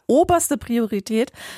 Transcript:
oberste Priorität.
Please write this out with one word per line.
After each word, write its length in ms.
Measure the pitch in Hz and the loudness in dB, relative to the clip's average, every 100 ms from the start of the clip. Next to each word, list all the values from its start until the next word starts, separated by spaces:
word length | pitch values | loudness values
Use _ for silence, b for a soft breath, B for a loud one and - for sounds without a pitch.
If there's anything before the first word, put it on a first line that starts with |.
| - | 2
oberste 500 | 247 359 339 330 285 | 2 4 2 0 -4
Priorität. 760 | - 233 220 202 - 220 254 - B | -2 -2 0 -4 -2 -2 -2 -6 B